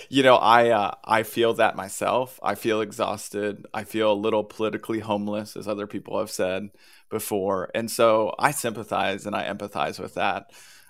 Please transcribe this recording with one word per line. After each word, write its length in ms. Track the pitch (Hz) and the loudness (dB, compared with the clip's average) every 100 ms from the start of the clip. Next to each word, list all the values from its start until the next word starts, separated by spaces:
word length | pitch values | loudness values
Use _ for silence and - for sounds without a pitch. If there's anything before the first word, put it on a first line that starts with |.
| - | -4
You 140 | 135 | 4
know, 140 | 131 123 | 8 8
I, 340 | 107 120 120 | 8 8 8
uh, 220 | 110 98 - | 4 2 -4
I 180 | - 110 | 0 0
feel 320 | 110 - 117 | 2 0 2
that 220 | 113 107 - | 4 2 0
myself. 640 | 95 - 98 110 127 - | -8 -4 -2 0 -2 -6
I 120 | - | -4
feel 260 | 101 117 107 | -2 -2 -2
exhausted. 840 | 104 117 98 104 - 101 104 101 - | -2 -4 -4 -4 -8 -6 -6 -6 -10
I 120 | - | -10
feel 280 | 98 110 107 | -6 0 2
a 20 | |
little 300 | 101 110 107 | 2 2 0
politically 540 | 104 - 110 107 - 113 | -2 -4 -4 -4 -4 -6
homeless, 580 | 107 104 104 104 107 101 | -2 -2 -2 -6 -8 -10
as 120 | 104 | -8
other 180 | 101 101 | -6 -6
people 320 | 101 - 101 | -10 -6 -6
have 120 | 104 | -4
said 400 | - 92 95 98 - _ - _ | -2 -2 -4 -8 -16 _ -20 _
before. 640 | 110 - 104 95 95 85 | -8 -4 -2 -2 -2 -4
And 160 | - 117 | -6 -4
so 440 | - 113 110 107 - | 2 4 4 2 0
I 120 | 135 | 0
sympathize 760 | 147 123 113 104 98 98 98 101 | 0 -4 -6 -4 -2 -2 -2 -4
and 100 | 101 | -6
I 100 | - | -4
empathize 540 | 101 101 - 76 - | -6 -8 -4 -4 -4
with 140 | - | -8
that. 360 | 87 98 95 - - - - _ | -4 -2 -2 -8 -20 -20 -20 _